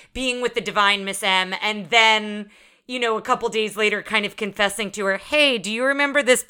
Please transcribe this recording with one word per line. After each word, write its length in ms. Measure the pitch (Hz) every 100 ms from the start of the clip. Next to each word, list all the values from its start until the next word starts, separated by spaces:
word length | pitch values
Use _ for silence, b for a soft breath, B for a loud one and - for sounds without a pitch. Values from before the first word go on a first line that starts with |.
| B
being 280 | 240 254 247
with 120 | 240
the 80 | 240
divine 440 | 202 190 202 202 196
Miss 180 | 196
M, 320 | 202 190 185 185
and 280 | 214 214 165
then, 640 | 233 220 214 208 208 208 b b b -
you 140 | 247
know, 180 | 233 220
a 40 |
couple 260 | - 240 233
days 280 | 220 214 196
later 260 | 214 208
kind 220 | - 214 202
of 80 | -
confessing 560 | 208 196 202 196 202
to 140 | - 202
her, 120 | 190
"Hey, 400 | - 302 285 233
do 140 | 180
you 120 | 226
remember 380 | 262 277 285 285
this 220 | 240
<laughs> 40 | 247